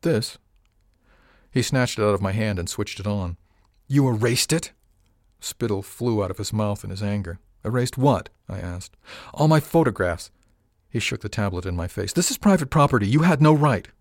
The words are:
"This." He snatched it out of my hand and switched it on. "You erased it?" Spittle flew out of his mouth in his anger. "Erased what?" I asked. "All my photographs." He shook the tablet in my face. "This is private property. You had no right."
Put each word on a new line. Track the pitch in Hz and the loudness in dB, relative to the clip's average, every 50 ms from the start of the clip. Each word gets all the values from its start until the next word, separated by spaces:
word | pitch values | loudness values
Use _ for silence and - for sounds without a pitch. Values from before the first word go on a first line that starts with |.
"This." | - 170 160 107 110 - - - _ _ _ _ _ _ _ _ _ _ _ _ _ _ _ _ _ _ _ _ _ _ | 0 0 0 0 -2 -4 -10 -16 _ _ _ _ _ _ _ _ _ _ _ _ _ _ _ _ _ _ _ _ _ _
He | _ 131 | _ -2
snatched | 120 - - 131 123 120 - - | -2 0 0 0 0 0 0 0
it | 107 | 0
out | 104 101 | 2 2
of | 95 | 2
my | 95 95 95 | 0 -2 -2
hand | 107 110 107 104 95 | -2 -2 -2 -2 -2
and | 87 90 | -4 -6
switched | - - 104 - - - | -6 -6 -6 -6 -6 -8
it | 95 104 | -4 -4
on. | 104 101 95 90 85 - _ _ _ _ _ _ _ _ _ _ | -2 -2 -4 -4 -6 -10 _ _ _ _ _ _ _ _ _ _
"You | 135 143 139 131 | 2 2 2 2
erased | 120 107 110 123 120 131 - - | 2 2 2 0 2 0 0 0
it?" | 156 165 165 - _ _ _ _ _ _ _ _ _ _ _ _ _ _ | 0 -2 -2 -6 _ _ _ _ _ _ _ _ _ _ _ _ _ _
Spittle | - - - _ 120 110 104 95 98 | -14 -14 -8 _ -4 -4 -4 -4 -6
flew | - - - 120 120 113 107 | -10 -10 -6 -2 -2 0 0
out | 101 92 | -2 -4
of | 92 - | -4 -6
his | 104 - | -8 -4
mouth | - 107 107 104 101 101 - | -2 -2 -2 -2 -4 -6 -8
in | 101 | -12
his | 92 92 | -10 -6
anger. | 104 101 101 104 98 85 85 - _ _ _ _ _ | -6 -4 -4 -4 -6 -6 -10 -12 _ _ _ _ _
"Erased | 104 113 127 120 123 - - | -4 -2 -2 -2 -2 -2 2
what?" | 127 143 131 90 - - _ _ _ - | 2 4 4 2 0 -8 _ _ _ -12
I | 95 95 | -10 -10
asked. | 92 90 87 90 92 - _ _ _ - - - - - - | -8 -8 -10 -10 -12 -14 _ _ _ -20 -20 -20 -18 -18 -2
"All | - 147 156 | 2 4 6
my | 156 156 | 6 4
photographs." | 147 - - 170 156 123 104 - 95 87 85 - - - _ _ _ _ _ _ _ _ _ _ _ _ | 2 4 2 4 4 4 2 0 -2 -2 -2 -6 -10 -18 _ _ _ _ _ _ _ _ _ _ _ _
He | _ 120 | _ -4
shook | - - - 110 | -4 -4 -6 -6
the | - 107 | -8 -8
tablet | - - 104 98 92 90 90 | -4 -2 -2 -2 -2 -4 -6
in | 95 90 85 | -4 -4 -4
my | 85 87 | -4 -6
face. | - - 98 - | -6 -6 -6 -4
"This | - - 175 - | -2 -2 -2 -2
is | 269 - | -2 2
private | - 208 196 175 156 131 | 4 4 4 4 2 0
property. | - 160 143 139 - 120 101 98 | 2 4 4 4 4 2 2 4
You | 117 156 | 2 4
had | 160 180 170 135 | 4 4 4 6
no | 151 156 156 | 6 6 6
right." | 147 143 151 127 90 - - _ _ | 6 4 2 2 0 -4 -8 _ _